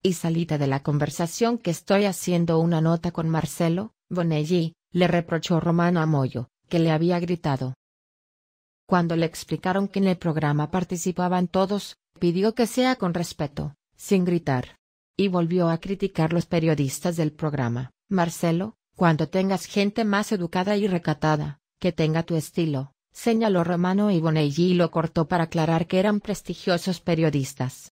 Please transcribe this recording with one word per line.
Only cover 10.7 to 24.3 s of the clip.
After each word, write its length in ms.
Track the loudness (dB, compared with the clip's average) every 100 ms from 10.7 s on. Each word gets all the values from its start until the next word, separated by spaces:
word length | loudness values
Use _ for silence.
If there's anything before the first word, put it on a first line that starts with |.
| -2 -2 -4 -4 -2 0 0 0
todos, 500 | 0 0 -2 -6 -18 _ -2
pidió 340 | 0 2 0
que 140 | 2 0
sea 280 | 2 0
con 180 | 0 -2
respeto, 600 | -2 -6 -6 -8 -6 -10 -12 _
sin 280 | _ 0 2
gritar. 540 | 2 0 0 -2 -2 _ _ _ _ -2
Y 120 | 0
volvió 400 | 2 0 2 0
a 100 | 0
criticar 520 | -4 -4 -4 0 0
los 140 | 0
periodistas 680 | 0 0 2 2 0 -2 -4 -2
del 140 | -2
programa. 600 | -2 -4 -2 -2 -4 -8 _ _
"Marcelo, 680 | 0 0 0 -2 0 -4 _ _
cuando 320 | 0 2 2 0
tengas 360 | 0 0 -2
gente 400 | -2 0 0 0
más 260 | 0 0 -2
educada 460 | -2 -2 -2 0 0
y 100 | 0
recatada, 720 | 0 -2 0 0 0 -2 -10 _ _
que 120 | -2
tenga 320 | 0 0 0
tu 120 | 0
estilo", 560 | -4 -2 -2 0 -2 -6 _ _
señaló 520 | -4 0 2 2 2
Romano 480 | 2 0 2 2 2
y 80 | 2
Bonelli 560 | 2